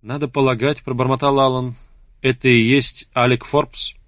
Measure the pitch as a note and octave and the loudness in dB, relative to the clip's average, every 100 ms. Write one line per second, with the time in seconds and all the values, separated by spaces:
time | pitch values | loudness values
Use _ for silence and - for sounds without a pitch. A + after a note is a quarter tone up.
0 | G#2+ C#3 C#3+ D3 C3+ A#2+ C3+ D3 - B2 | -10 -8 -6 0 0 0 -2 -4 -8 -4
1 | C3 C3 C#3 C#3 C3+ B2+ B2+ A#2+ - - | -2 0 0 2 2 0 -6 -12 -20 -20
2 | _ _ C3+ B2 C3 A#2+ A2+ C#3 B2+ - | _ _ -4 0 4 4 4 2 0 -8
3 | - - B2 B2 - C#3+ D3+ - - - | -8 0 0 0 -2 -2 -2 -8 -12 -12